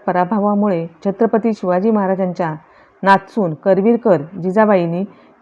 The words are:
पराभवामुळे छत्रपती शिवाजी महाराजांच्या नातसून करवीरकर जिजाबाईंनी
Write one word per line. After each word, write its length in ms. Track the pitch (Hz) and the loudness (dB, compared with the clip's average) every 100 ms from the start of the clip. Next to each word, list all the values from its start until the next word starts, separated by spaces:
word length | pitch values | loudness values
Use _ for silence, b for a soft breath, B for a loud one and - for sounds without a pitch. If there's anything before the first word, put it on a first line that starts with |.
| - | -2
पराभवामुळे 800 | 180 180 214 208 202 208 170 165 - 202 | -2 0 0 0 0 0 -2 -6 -8 -6
छत्रपती 460 | 196 226 220 226 | -2 0 0 -2
शिवाजी 380 | 214 185 180 214 | -4 -2 0 0
महाराजांच्या 640 | 214 190 190 185 170 170 156 b b b - | 0 0 -2 -4 -4 -6 -6 b b b -4
नातसून 520 | 196 196 196 - 180 | 2 2 2 -4 -2
करवीरकर 680 | 151 196 190 202 233 233 165 160 - | -2 0 2 2 2 2 0 0 -8
जिजाबाईंनी 640 | 175 190 214 190 170 170 196 B B B | -4 0 2 2 0 -4 -8 B B B